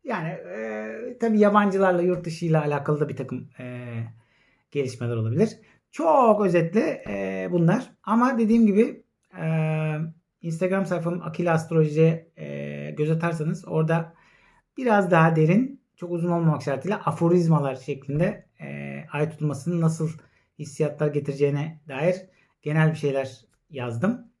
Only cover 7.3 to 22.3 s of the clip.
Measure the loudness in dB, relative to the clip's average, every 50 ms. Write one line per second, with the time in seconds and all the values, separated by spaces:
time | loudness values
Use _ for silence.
7.3 | -4 -4 -4 0 2 4 4 4 4 2 -2 -8 _ _ _ 0 2 2 2 2
8.3 | 2 2 2 4 6 6 6 6 6 4 4 2 0 -12 _ _ _ _ _ _
9.3 | -12 -6 -4 -2 0 0 0 0 0 -2 -2 -2 -4 -4 -6 -8 -10 _ _ _
10.3 | _ _ -8 -8 -4 -2 -2 0 0 0 0 -2 -2 -2 -2 -4 -4 -4 -6 -8
11.3 | -6 -2 0 2 2 2 0 2 2 2 2 4 4 4 4 4 4 0 -8 _
12.3 | _ -14 -12 -10 -8 -8 -8 -8 -8 -10 -10 -10 -4 -4 0 0 0 0 0 -4
13.3 | -4 -2 -4 -4 -4 -6 -8 -4 -2 0 0 2 0 -2 -2 -6 _ _ _ _
14.3 | _ _ _ _ _ _ _ _ _ -4 0 2 2 2 4 4 4 6 6 6
15.3 | 4 4 4 4 4 2 2 -2 -6 _ _ _ _ _ -8 -6 -4 -4 -2 -2
16.3 | 0 2 2 2 0 0 -2 -4 -4 -4 -4 -6 -6 -2 -2 -4 -2 2 2 4
17.3 | 4 4 4 4 2 2 2 -2 -4 -6 -8 -10 -10 -8 -8 -6 -2 0 0 -2
18.3 | -2 -6 _ _ _ _ -14 -14 -12 -12 -10 -10 -12 -12 -14 -8 -4 -4 -4 -4
19.3 | -4 -4 -4 -4 -4 -4 -4 -4 -2 0 0 0 0 -2 -6 -6 -6 -12 _ _
20.3 | _ _ _ _ _ -16 -14 -14 -4 -4 -4 -4 -2 -2 -4 -2 -2 -2 -4 -4
21.3 | -2 0 0 0 0 -2 -4 -6 -10 -16 _ -12 -6 -2 -2 -2 -2 -2 -8 _